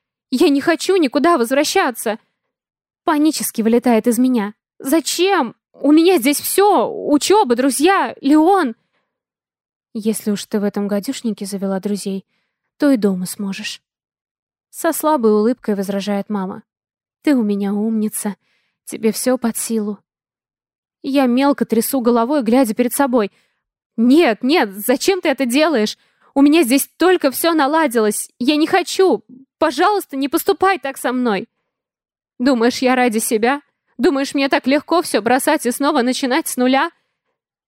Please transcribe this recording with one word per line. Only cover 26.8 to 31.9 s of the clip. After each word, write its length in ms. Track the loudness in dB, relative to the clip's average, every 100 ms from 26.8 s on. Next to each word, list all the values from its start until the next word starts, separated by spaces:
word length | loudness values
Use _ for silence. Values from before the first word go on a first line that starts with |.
| -2 0
только 320 | 2 2 0
все 240 | -2 0
наладилось. 760 | 0 0 2 0 0 0 -2 -8 -6
Я 180 | -2 0
не 100 | 0
хочу. 580 | 0 0 0 2 2 -4 -20 -20 _
Пожалуйста, 580 | -2 0 0 0 -4 -6
не 120 | -4
поступай 500 | -2 -2 0 0 0
так 200 | -4 -6
со 140 | -4
мной. 360 | -2 -2 -2 -6 _ _ _ _